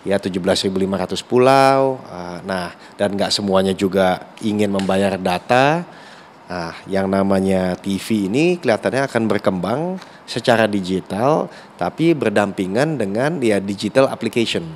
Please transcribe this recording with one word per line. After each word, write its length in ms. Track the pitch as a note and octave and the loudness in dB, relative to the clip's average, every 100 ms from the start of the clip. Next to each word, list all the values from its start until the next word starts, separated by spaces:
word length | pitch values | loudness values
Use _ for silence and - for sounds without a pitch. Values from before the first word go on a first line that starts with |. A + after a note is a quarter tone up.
| - | -2
ya, 160 | G2 | -2
tujuh 240 | G2+ F#2 F2+ | 0 -2 0
belas 160 | F#2 | 0
ribu 160 | G2+ F#2+ | 0 -2
lima 240 | F#2+ G2 | -2 -2
ratus 240 | F#2 F#2+ - | -4 -6 0
pulau, 720 | A#2+ B2+ C3+ C3+ C3+ C3+ C3 - | 4 6 6 6 4 2 -2 -8
eh, 340 | F2+ F2 F2+ F#2 | -12 -12 -10 -6
nah, 240 | F#2+ F2 - - - | -6 -6 -12 -20 -4
dan 160 | G2+ G2 | -2 0
nggak 160 | F#2 | -2
semuanya 400 | - G#2 F#2+ F#2+ | 0 2 2 2
juga 560 | F#2 G2 F#2+ F#2 F2+ - - A2+ | 2 0 2 2 0 -6 -8 -4
ingin 240 | G#2 G#2 | 0 0
membayar 480 | G2 F#2+ F#2+ G2 F#2 | 0 0 0 0 0
data. 640 | F#2 F2+ - B2 C#3 D#3+ F3 - - - - - - | -2 -2 2 4 4 2 -4 -14 -20 -20 -20 -20 -12
Nah, 320 | F2+ E2+ - - | -8 -8 -10 -4
yang 240 | F#2+ G2 | -2 0
namanya 640 | F#2+ G2 G2 F#2+ F#2+ F#2 F2+ | 0 2 2 2 2 0 -2
T 160 | G2+ G2 | -4 -4
V 320 | - A2 F#2+ | -2 -2 0
ini 320 | A#2 E3 F3+ | 0 0 0
kelihatannya 480 | C#3 G#2+ - A#2+ C#3 | 0 0 0 -2 -2
akan 140 | A#2+ A2 | 0 0
berkembang 720 | G2+ - F#2+ F2+ B2 F3 F#3 - - - | 0 0 -2 -2 -2 -4 -8 -12 -20 -10
secara 400 | - A#2 A2+ A2 | -4 2 2 2
digital, 800 | G2+ F2+ F#2 E2 F#2+ B2+ D#3+ F#3+ - - - | 0 -2 -4 -4 -2 0 0 -2 -10 -20 -6
tapi 320 | F3 - D#3+ | -6 0 0
berdampingan 880 | D#3 A2+ G#2 G#2 F#2+ F#2 G2+ D3+ D3+ | 2 0 0 0 -2 -4 0 0 -2
dengan, 400 | G#2 G2+ C#3 E3 | -2 -2 -2 0
ya, 160 | A#2+ G2+ | 0 0
digital 560 | G2 G2 G#2+ C3+ C3+ | -2 -4 0 2 2
application. 560 | A#2+ A#2 A#2+ A2+ G2+ E2+ | 0 -4 -2 -2 -4 -6